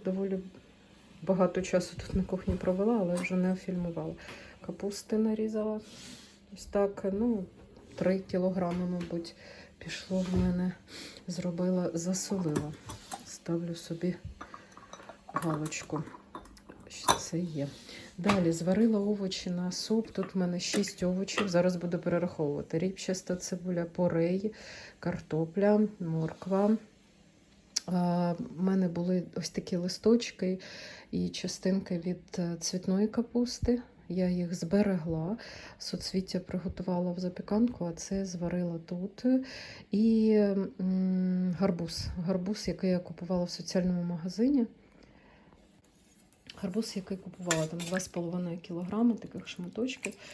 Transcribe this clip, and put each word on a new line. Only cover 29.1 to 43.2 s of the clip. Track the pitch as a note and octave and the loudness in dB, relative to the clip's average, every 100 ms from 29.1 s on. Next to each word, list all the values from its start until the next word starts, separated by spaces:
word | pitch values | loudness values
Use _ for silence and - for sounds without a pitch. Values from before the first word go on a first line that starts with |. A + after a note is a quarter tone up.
| F#3 E3 | 0 0
ось | - E3+ | -6 -6
такі | - F#3 F3+ | -6 -4 -2
листочки | F3+ - G#3+ A#3 - - F#3 F#3 - - - - - | -2 0 4 4 4 -2 -2 -2 -6 -14 -14 -16 -6
і | F3+ F3+ | -2 -2
частинки | - F3+ - F#3+ F#3+ F#3+ F3 | -2 -6 -2 0 0 0 -2
від, | F3 F3 - - | -2 -6 -6 -4
е, | E3+ E3+ | -2 -2
цвітної | - F3+ F#3 F#3+ G#3+ | -4 -2 0 2 2
капусти. | A3+ A3+ A#3+ A#3+ - - A#3+ - - - | 0 0 0 0 0 0 0 -2 -14 -6
Я | F3+ F3+ | 0 2
їх | F3+ F3 | 2 0
зберегла, | F3 E3 G3+ G3+ F#3 D#3+ D#3+ D#3+ A#3 - - - - | -2 2 4 4 2 0 -2 -2 -4 -8 -16 -16 -12
суцвіття | - F3+ - F#3+ F#3+ F#3 | -6 -6 -2 -2 0 -2
приготувала | F3+ F#3 F#3 - F3+ F3+ F3+ | -2 -4 -4 -4 -2 0 0
в | F3 | -2
запіканку, | F3+ - - G#3 A#3+ - | -4 -4 0 2 2 2
а | F3 | -4
це | E3 - G3 | -6 -4 -2
зварила | F#3+ F3 E3+ F3+ F3 E3 E3 | -2 -2 -2 0 0 -2 -6
тут. | F3+ F#3+ - B3 C4 C4 - - - - | -6 -6 0 4 4 2 -8 -14 -16 -2
І, | G3+ A3+ A3+ A3 G#3+ G3+ G3 F#3+ - | 4 6 8 8 8 6 4 0 0
м, | F#3 F#3 F#3 F#3 F#3 F#3 F#3 E3 | 2 2 4 4 4 2 2 2
гарбуз. | G3 E3+ E3 - - - E3+ | 2 2 -2 -4 -6 -4 0
Гарбуз, | F#3 F#3 G#3+ - | 0 0 -2 -4
який | - F#3+ | 0 2
я | F3+ | 2
купувала | - E3+ | 0 -8